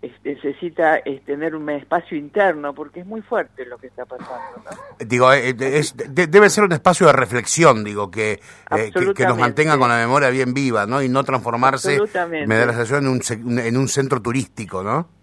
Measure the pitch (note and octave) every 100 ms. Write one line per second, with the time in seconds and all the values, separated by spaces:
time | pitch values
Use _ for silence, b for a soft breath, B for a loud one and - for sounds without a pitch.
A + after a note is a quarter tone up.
0 | B2+ - - C#3+ D3 C#3 F3 D#3+ E3 D#3
1 | - C#3 - C#3+ D#3+ D#3 D3 D3 D3 F3
2 | E3+ E3 D3 G#3 G3 D3+ D3 C#3+ D3 F3
3 | F3+ A3 G#3 A3+ E3+ - B2 A#2+ C3 -
4 | B2 B2+ A#2 B2+ C3 A#2+ - - - -
5 | A2+ B2 B2+ C3+ B2 B2 C3+ C#3+ D3+ -
6 | - C#3 F3 F3+ G#3 - G3+ D#3+ - F3
7 | F3 C3 B2+ A#2+ G#2 - E3 A#2 G#2 G#2
8 | G2+ F#2+ G#2+ G#2 B B B G#2 A2 -
9 | - G3 B2+ A#2+ B2 A#2 D#3 D3 B2 A#2
10 | A#2 C3+ C#3 B2+ B2+ B2+ C#3 A2+ G#2 C3
11 | C3 C3 C3+ C3 A#2+ A#2 C3 C3+ - C#3+
12 | G#3 G3 F3 E3 C#3+ A2 A#2+ A#2 A2+ C#3
13 | C3+ B2+ - A2+ A#2 A#2+ A2+ A#2+ C3 C#3
14 | C3+ C3 A2 B2 A2 - G#2 F#2 G2 B2+
15 | E3+ _